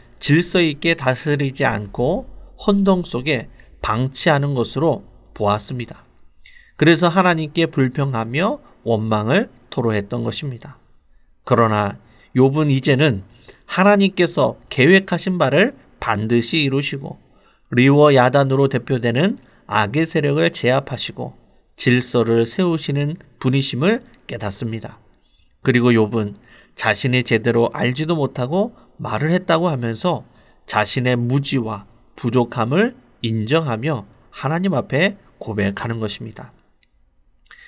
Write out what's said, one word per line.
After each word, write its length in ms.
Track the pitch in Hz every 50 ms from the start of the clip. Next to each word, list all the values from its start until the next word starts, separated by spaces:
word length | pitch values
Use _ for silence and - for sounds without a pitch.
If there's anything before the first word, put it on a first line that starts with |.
| - - - -
질서 420 | - - 143 170 175 170 - 180
있게 320 | 170 156 143 - - 165 165
다스리지 680 | 165 131 131 127 - - 151 143 139 143 135 127 - 139
않고 640 | 120 110 104 104 101 - - 120 143 185 262 - - - - - - - - -
혼동 360 | 208 202 202 196 196 190 180 170
속에 440 | - - 123 131 156 143 117 110 - - - - - - -
방치하는 760 | - - 107 117 131 135 - - - 170 147 139 143 143 139
것으로 500 | 123 110 - - 131 - 160 120 - - - - - - - -
보았습니다. 680 | - 104 101 104 104 - - 135 123 117 - - - - _ _ - - - _ _ - - - - - _ _
그래서 320 | - - 160 170 147 175
하나님께 600 | 170 156 190 180 180 170 160 156 147 - 165 165
불평하며 920 | 160 - 143 131 127 127 147 139 139 123 113 113 113 123 151 185 226 302 285 - - - _ -
원망을 640 | 113 117 107 110 110 110 107 104 113 147 202 262 - - - _ -
토로했던 560 | - - 117 113 107 104 101 101 123 120 117
것입니다. 520 | - - - 156 139 123 113 - 143 - _ _ _ _ _ _ _ _ _ _ _ _ _ -
그러나 520 | - 123 113 117 110 104 104 104 101 - - _ _ _ _ _ _ -
욥은 360 | 127 131 135 139 156 156 147
이제는 520 | 135 135 135 151 135 131 156 147 107 95 95 - - - - - - _ _
하나님께서 920 | - - 180 190 202 208 196 196 190 - - 175 165 - 156 131 120 110 - - -
계획하신 680 | - 135 127 160 190 190 190 - 175 170 - 196 180
바를 400 | 180 147 - 147 160 214 285 - - _ _ _ -
반드시 600 | - 117 110 101 110 110 120 120 117 - - 160
이루시고, 580 | 147 135 135 139 143 - - - - - - - _ _ _ _ _ _ _ _ _ -
리워 420 | 127 120 127 139 139 147 147 151 139
야단으로 520 | 127 123 127 131 143 139 135 135 135 139
대표되는 720 | 135 135 120 - - 139 120 110 117 113 131 170 208 285 - - _ _ _ _
악의 400 | - 101 110 107 104 110 156 165
세력을 440 | 160 - 160 143 143 143 156 170 -
제압하시고 920 | - - - 120 127 139 - - 127 - - - - 123 123 127 - _ _ _ _ _ _ _ _ -
질서를 680 | - 127 123 127 123 - - 120 113 117 117 117 117
세우시는 680 | 117 - - 185 175 165 156 - - 139 143 143 147 165 - - _ _ -
분이심을 640 | - 131 131 139 139 - - 120 151 196 226 269 - - - _ _
깨닫습니다. 720 | - 123 110 110 101 98 - 123 110 113 87 - 110 - - _ _ _ _ _ _ _ _ _ _ _ _
그리고 300 | - 135 120 123 120 123
욥은 440 | 120 113 107 104 120 113 104 104 101 - _ - - - _ _ _
자신이 480 | - - 110 104 - - 127 123 127 120
제대로 460 | - 123 110 113 120 117 117 117 -
알지도 460 | - - 110 123 127 139 156 160 175
못하고 580 | 156 139 123 - 127 123 127 165 190 214 240 - _ _ _ _
말을 340 | - - - 107 110 143 160
했다고 380 | 175 180 185 - 165 160 175 180
하면서 560 | 151 127 120 113 113 110 - 180 160 117 - - _ _ _ _ _ _ _
자신의 500 | - - 110 107 - - 131 120 127 123
무지와 720 | 120 120 120 131 143 139 - 143 131 113 110 107 101 - _ _ _ _ _ -
부족함을 800 | - - 120 107 123 120 120 - 127 110 117 143 185 220 247 - - _ _ _ _
인정하며 840 | - 113 110 110 107 113 147 165 165 135 113 107 127 156 151 110 101 - - _ _ _
하나님 440 | - - - 139 160 175 185 196 165
앞에 420 | 123 - - 135 143 180 202 202 - _ _ _
고백하는 640 | - - 113 101 104 98 98 101 - - 113 117 113
것입니다. 500 | 110 104 - - 117 113 - - - - _ _ _ _ _ _ _ _ _ _ _ _ _ _ _ _ _ _ _ - - - -